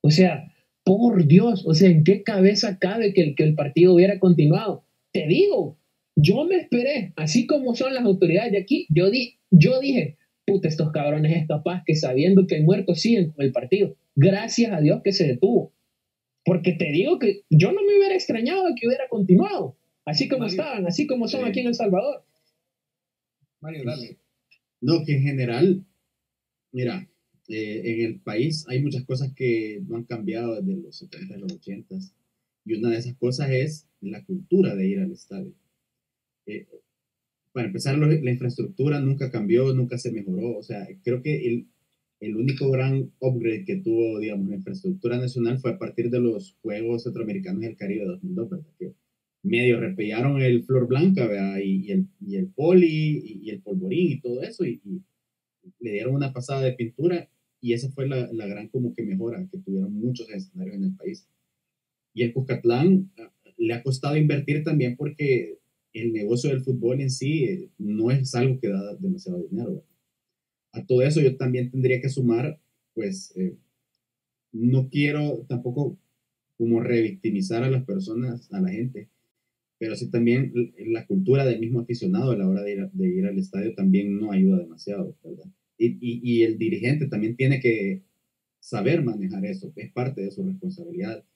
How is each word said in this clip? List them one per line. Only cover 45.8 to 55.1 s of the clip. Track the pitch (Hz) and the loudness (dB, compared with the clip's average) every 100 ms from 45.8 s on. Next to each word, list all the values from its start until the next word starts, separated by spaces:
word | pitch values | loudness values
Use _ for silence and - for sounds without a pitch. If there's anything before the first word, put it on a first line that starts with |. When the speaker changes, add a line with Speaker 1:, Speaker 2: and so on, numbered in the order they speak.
| - - 120 | -8 -4 -2
Speaker 3:
de | 123 | 0
los | 120 104 95 _ | 0 -2 -8 _
Juegos | 110 104 113 120 | -8 -6 -4 -4
Centroamericanos | 120 95 107 98 92 98 | -6 -8 -6 -6 -6 -6
del | 113 - | -6 -8
Caribe | 196 208 196 | -6 -6 -6
dos | 180 | -8
mil | 185 180 | -8 -6
dos, | - | -6
¿verdad? | 165 - _ | -10 -14 _
Que | 185 - _ _ _ _ | -16 -16 _ _ _ _
medio | 98 120 123 117 | -2 2 2 2
repellaron | - - 107 110 131 139 | 0 -4 -6 -2 0 2
el | 131 120 | 2 2
Flor | - 131 117 | 2 0 2
Blanca, | 131 185 190 117 | 2 4 4 0
¿verdad? | 101 98 95 | -2 -4 -4
Y, | 98 98 196 | -2 -2 0
y | |
el, | - 190 _ 196 | -2 -2 _ -8
y | 98 | -6
el | 185 | -6
poli, | - 156 185 170 156 156 147 | 0 6 6 6 2 0 -2
y, | - 101 | -6 -14
y | - | -14
el | 202 | -14
polvorín, | - 190 185 170 180 | -8 -6 -4 0 0
y | 123 | -2
todo | 123 123 | -6 -8
eso, | - - 165 | -8 -6 -6
y, | - - | -6 -12
y | 180 - | -14 -14